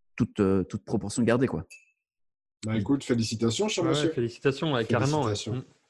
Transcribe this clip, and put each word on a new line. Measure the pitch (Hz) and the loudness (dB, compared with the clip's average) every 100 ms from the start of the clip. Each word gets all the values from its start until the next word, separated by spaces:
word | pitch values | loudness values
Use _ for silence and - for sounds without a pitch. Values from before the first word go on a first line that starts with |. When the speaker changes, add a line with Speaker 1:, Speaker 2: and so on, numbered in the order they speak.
| _ - | _ -2
Speaker 1:
toute, | 110 - | -2 2
euh, | 95 95 | 2 2
toute | 90 110 | 0 -6
proportion | - 110 101 - | -4 -4 -2 -2
gardée, | 113 123 127 | 2 2 2
quoi. | - - - _ _ _ _ _ _ _ - | -2 -8 -16 _ _ _ _ _ _ _ -10
Speaker 2:
Bah, | 110 110 | -4 -2
écoute, | 98 139 | 0 0
félicitations, | - 117 110 113 117 113 208 | 0 0 0 0 0 2 -2
cher | 190 | 0
Speaker 3:
Ouais, | 151 | 0
Speaker 2:
monsieur. | 143 147 | 2 0
Speaker 3:
félicitations, | 135 117 - 143 135 160 | 0 -4 -2 -2 0 0
ouais, | 123 | 0
carrément, | 113 120 135 151 | 2 2 2 2
ouais. | 117 104 | 0 -2
Speaker 2:
Félicitations. | 113 123 | -4 -6
Speaker 3:
Mm. | - _ | -8 _